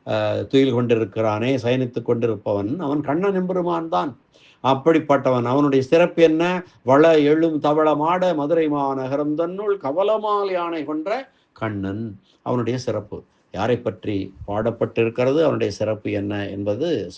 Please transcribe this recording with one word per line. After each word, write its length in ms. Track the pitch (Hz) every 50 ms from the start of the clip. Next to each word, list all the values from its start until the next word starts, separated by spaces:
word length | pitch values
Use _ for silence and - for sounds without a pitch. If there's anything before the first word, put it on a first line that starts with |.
| -
அஹ், 400 | - 110 107 107 104 104 104 101
துயில் 280 | - - 135 135 131 120
கொண்டிருக்கிறானே, 800 | 120 120 113 120 110 110 104 - 110 110 110 107 110 120 131 139
சயனித்துக் 540 | 120 117 120 127 131 127 123 - 120 117 -
கொண்டிருப்பவன், 720 | 120 117 120 117 107 101 - 113 104 101 101 113 156 185
அவன் 220 | 156 135 147 151
கண்ணன் 340 | 143 139 143 170 196 202 190
எம்பெருமான் 540 | 185 185 180 185 180 175 175 170 165 165 165
தான். 300 | 175 180 170 139 120 - _ _ _ _ - - _ _
அப்படிப்பட்டவன். 840 | - 127 135 131 - 160 165 151 - - 143 135 135 131 127 120 120
அவனுடைய 400 | 123 131 143 147 143 135 135 127
சிறப்பு 380 | - 165 165 180 175 - 170
என்ன? 440 | 165 156 156 160 170 180 185 180 175 - - _
"வள 360 | - 120 135 143 160 165 160 151
எழும் 420 | 143 147 156 160 165 165 156 143
தவளமாட 720 | 147 147 151 156 156 156 147 147 151 165 180 185 185 180 165
மதுரை 340 | 147 143 147 170 165 160 151
மாநகரம் 680 | 147 143 139 135 135 131 131 131 139 143 147 151 151
தன்னுள் 420 | 156 170 175 185 196 214 202 196
கவலமால் 720 | 190 147 135 147 180 202 214 220 214 208 214 208 202 196 196
யானை 340 | 185 175 170 170 170 160 143
கொன்ற 460 | 151 151 156 160 196 226 262 269 - _ _ _ _
கண்ணன்." 680 | _ - 113 107 104 98 95 98 98 107 117 110 95 - _ _ _ _
அவனுடைய 360 | - 123 123 123 117 117 127 123
சிறப்பு 440 | - 120 104 104 - - - - - _ _ _ _ _
யாரை 260 | - 92 107 123 123 117
பற்றி 560 | - 110 104 - - 110 101 95 95 - - - -
பாடப்பட்டிருக்கிறது? 960 | - 101 107 110 117 113 - - - - 117 113 113 113 123 127 131 143 160
அவனுடைய 300 | 160 139 120 110 113 104
சிறப்பு 380 | 98 - 107 107 107 104 - 107
என்ன 380 | 104 101 101 101 104 101 101 95
என்பது 640 | 98 101 101 101 104 120 160 175 147 107 90 87 -